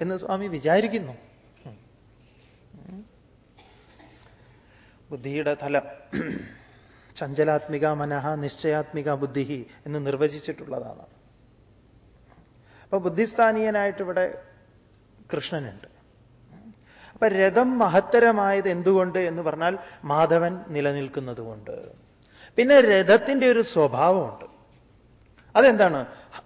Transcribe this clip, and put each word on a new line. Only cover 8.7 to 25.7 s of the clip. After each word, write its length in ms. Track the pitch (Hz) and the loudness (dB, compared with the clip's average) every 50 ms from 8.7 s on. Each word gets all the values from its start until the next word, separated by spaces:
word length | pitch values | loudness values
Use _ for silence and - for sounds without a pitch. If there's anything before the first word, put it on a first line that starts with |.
| 151 151 147 - - 151 139 151 143 | -2 -2 -4 -6 -8 -8 -6 -4 -4
ബുദ്ധി 460 | 135 143 139 123 139 131 135 147 127 113 - - - - | -4 -4 -4 -4 -6 -6 -6 -8 -10 -12 -14 -20 -18 -12
എന്ന് 140 | 147 147 151 139 | -10 -10 -8 -6
നിർവചിച്ചിട്ടുള്ളതാണ്. 1000 | 139 135 135 151 151 147 151 - - 156 151 131 139 135 123 120 113 98 - - - _ _ _ _ _ _ _ _ _ _ _ _ _ _ _ _ _ _ _ _ _ _ _ _ _ - _ _ _ _ _ _ _ - - | -6 -2 -2 -2 -2 -2 -6 -12 -12 -12 -12 -12 -12 -12 -12 -12 -12 -16 -20 -20 -20 _ _ _ _ _ _ _ _ _ _ _ _ _ _ _ _ _ _ _ _ _ _ _ _ _ -20 _ _ _ _ _ _ _ -20 -8
അപ്പൊ 140 | _ 196 | _ -4
ബുദ്ധിസ്ഥാനീയനായിട്ട് 1040 | 196 175 180 165 175 226 220 - 240 233 220 220 220 220 220 208 208 202 202 196 202 | -4 -2 -2 -2 -2 -2 -2 2 2 2 2 2 2 0 -2 0 -2 -2 -4 -4 -6
ഇവിടെ 240 | 196 180 180 185 185 - 180 - - - - _ _ _ _ _ _ _ _ _ _ _ _ _ - - | -8 -6 -4 -4 -4 -4 -6 -10 -18 -20 -20 _ _ _ _ _ _ _ _ _ _ _ _ _ -14 -10
കൃഷ്ണനുണ്ട്. 580 | - - - - 175 151 139 110 95 101 - - _ _ _ _ _ _ _ _ _ _ _ _ - - - 226 214 _ _ _ - - - - - | -10 -8 -8 -8 -8 -8 -8 -10 -14 -18 -20 -20 _ _ _ _ _ _ _ _ _ _ _ _ -20 -20 -20 -20 -20 _ _ _ -20 -20 -20 -20 -4
അപ്പൊ 140 | - 226 220 196 | 0 0 0 2
രഥം 320 | 190 190 196 180 233 254 254 254 | 4 2 2 4 2 2 2 2
മഹത്തരമായത് 880 | 240 220 180 156 196 196 - 214 233 233 233 220 208 202 196 196 196 190 196 | 2 2 4 4 2 2 4 4 4 6 6 4 4 2 0 0 0 0 -2
എന്തുകൊണ്ട് 500 | 175 175 175 190 196 190 185 180 165 185 | -2 0 2 2 2 4 2 0 0 -2
എന്ന് 220 | 180 170 165 170 170 | -2 -2 -4 -4 -4
പറഞ്ഞാൽ 260 | 156 151 156 165 175 190 190 - - - - - 147 | -4 -2 -2 -2 -2 -2 -4 -8 -16 -20 -12 -6 -2
മാധവൻ 420 | 143 156 160 151 165 170 170 170 185 180 - - 156 | 0 2 2 4 4 2 2 0 -4 -8 -10 -8 -4
നിലനിൽക്കുന്നത് 680 | 147 143 143 143 143 139 131 135 147 131 127 120 117 | -2 -2 -2 -2 -4 -6 -8 -8 -8 -10 -8 -10 -12
കൊണ്ട്. 340 | 113 113 107 107 101 - 117 - - - - - _ _ _ _ _ _ _ - - - _ | -12 -14 -14 -16 -14 -14 -14 -14 -16 -18 -20 -20 _ _ _ _ _ _ _ -20 -20 -6 _
പിന്നെ 200 | - 240 262 285 277 | 0 4 6 8 8
രഥത്തിൻ്റെ 680 | 247 214 202 190 185 175 208 226 226 262 277 269 262 254 240 | 8 8 6 6 6 6 6 6 6 2 0 2 4 4 4
ഒരു 80 | 233 | 4
സ്വഭാവമുണ്ട്. 840 | 220 - - 170 151 135 120 123 151 175 190 190 147 113 101 - - - - _ _ _ _ _ _ _ _ _ _ _ _ _ _ _ _ _ _ - - | 2 0 2 2 2 2 2 2 2 2 2 2 0 -4 -8 -12 -18 -20 -20 _ _ _ _ _ _ _ _ _ _ _ _ _ _ _ _ _ _ 0 4
അതെന്താണ്? 500 | 208 262 262 | 6 6 6